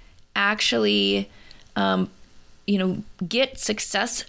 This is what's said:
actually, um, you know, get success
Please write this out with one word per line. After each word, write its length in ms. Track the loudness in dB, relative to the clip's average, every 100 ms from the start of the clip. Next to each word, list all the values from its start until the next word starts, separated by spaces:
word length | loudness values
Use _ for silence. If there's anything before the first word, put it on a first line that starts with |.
| -20 -20 -8 -2
actually, 920 | 0 0 0 2 2 2 2 0 -2 -12 -20 -20 -8
um, 360 | 0 2 2 -2 -6 -20 -20 -20 -10 -2
you 100 | 0
know, 260 | 2 -2 -6 -8 -2
get 320 | 0 0 -2
success 640 | -4 -2 -2 -2 0 -2